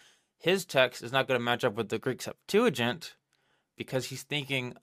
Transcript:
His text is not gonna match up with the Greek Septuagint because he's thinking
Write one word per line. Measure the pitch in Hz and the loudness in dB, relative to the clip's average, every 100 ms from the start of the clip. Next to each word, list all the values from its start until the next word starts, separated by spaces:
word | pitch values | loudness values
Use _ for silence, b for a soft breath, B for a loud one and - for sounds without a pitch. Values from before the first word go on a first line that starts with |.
| b b b _ | b b b _
His | 165 190 | 0 0
text | - 143 123 - | 2 4 4 0
is | 117 | -2
not | 131 131 | 0 2
gonna | 123 | 2
match | 120 120 | 2 2
up | 127 | 2
with | 104 101 | 0 -2
the | 110 | -2
Greek | 135 120 | -2 -4
Septuagint | - - - 202 240 123 120 113 - - _ _ _ _ _ - | -8 -12 0 2 4 2 0 -2 -8 -20 _ _ _ _ _ -14
because | - 131 123 | -6 -4 -4
he's | 131 | -10
thinking | - 147 131 135 123 - | -6 -6 -2 -4 -4 -4